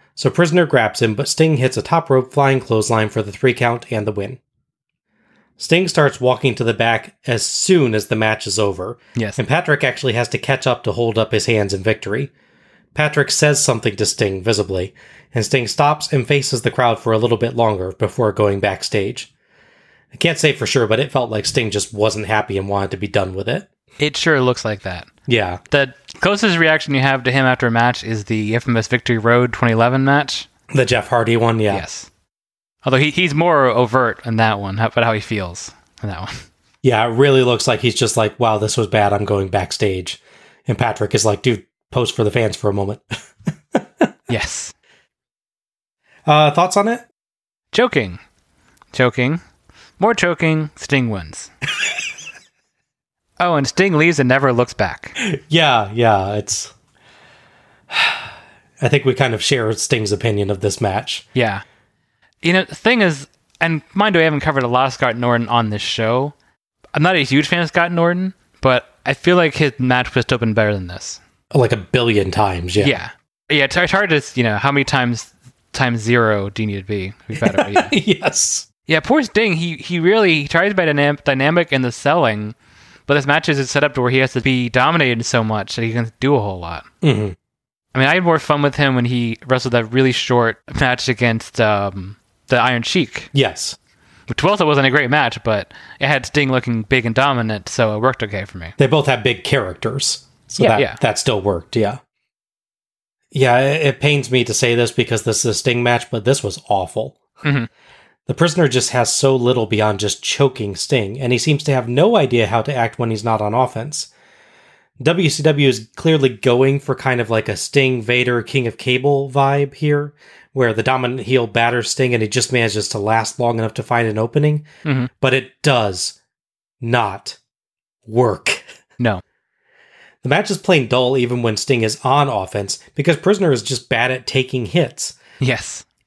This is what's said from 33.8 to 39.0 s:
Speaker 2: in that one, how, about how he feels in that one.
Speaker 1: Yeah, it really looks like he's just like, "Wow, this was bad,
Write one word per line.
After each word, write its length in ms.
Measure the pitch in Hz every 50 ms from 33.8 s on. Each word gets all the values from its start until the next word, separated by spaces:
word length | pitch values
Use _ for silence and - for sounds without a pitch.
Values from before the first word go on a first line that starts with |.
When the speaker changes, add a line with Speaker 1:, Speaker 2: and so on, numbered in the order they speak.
| 123 110 120 131 123 113 - - -
Speaker 2:
in 120 | 120 113
that 240 | 110 113 110 104 101
one, 160 | 101 95 98 110
how, 80 | 113
about 180 | 110 - 120 117
how 80 | 117
he 80 | 110 104
feels 520 | - - 113 104 95 87 87 - - - - _ _ _ _ -
in 60 | - 101
that 120 | 92 87
one. 140 | 92 - - - - - _ _ _ _ _ _
Speaker 1:
Yeah, 240 | - 127 117 107 117
it 40 | 117 113
really 260 | 120 139 143 135 131
looks 240 | 127 123 120 107 -
like 140 | 131 117 104
he's 140 | - 120 -
just 200 | - 120 110 -
like, 220 | 113 110 104 - -
"Wow, 160 | 120 110 107 104
this 180 | 110 107 -
was 100 | 123 110
bad, 260 | 98 - 107